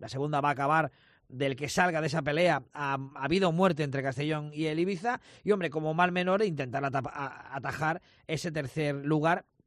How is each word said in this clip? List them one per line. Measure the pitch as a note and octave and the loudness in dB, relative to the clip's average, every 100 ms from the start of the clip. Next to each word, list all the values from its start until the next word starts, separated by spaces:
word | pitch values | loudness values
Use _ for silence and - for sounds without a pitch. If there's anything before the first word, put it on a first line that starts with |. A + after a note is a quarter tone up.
la | A2 | -10
segunda | C3+ D3 D3 | -4 -2 2
va | C#3+ | 2
a | |
acabar | C#3 C#3+ D#3+ D3 - _ _ _ | 2 2 4 2 -4 _ _ _
del | B2+ C#3 | -4 -2
que | B2+ C#3 | -2 -2
salga | - F3+ D#3+ | 2 2 2
de | D#3 | 0
esa | D#3+ | 0
pelea | D3 D3+ F3 C#3+ - | 0 2 4 2 -2
a, | D3 C#3+ C3+ C3+ | -6 -4 -2 -6
a | C#3 C#3 | -6 0
vida | F#3 F#3 | 2 4
o | |
muerte | D#3+ F#3+ D3+ | 4 4 4
entre | D3 C#3 | 0 -2
Castellón | C3+ C3 D3+ D3+ D3+ | -4 -2 -2 -2 -4
y | D3+ D#3 | -4 -2
el | D#3 | 0
Ibiza, | F3+ F#3 A3+ B3 - - | -2 -2 -4 -4 -8 -8
y | F3+ | -2
hombre, | G#3 E3 | 0 0
como | D#3 D#3 | -2 -2
mal | D#3+ F3+ | 2 2
menor, | F3+ F3+ G3 | 2 2 2
intentar | G#3+ D3 B2+ C3+ | 2 -2 -4 -2
atapa-, | C#3 C3+ B2 | -2 -2 -4
a-, | D3 C#3 - - C3+ | -6 -8 -10 -10 -8
atajar | C3+ B2+ D#3 E3+ - _ - | -6 -2 -2 -2 -8 _ -8
ese | D#3+ F3 | -6 -4
tercer | D#3 C3+ D#3 D3 C#3+ | -4 -4 -2 -2 0
lugar, | C#3 D#3 D#3+ F3+ - _ | 2 2 4 2 -2 _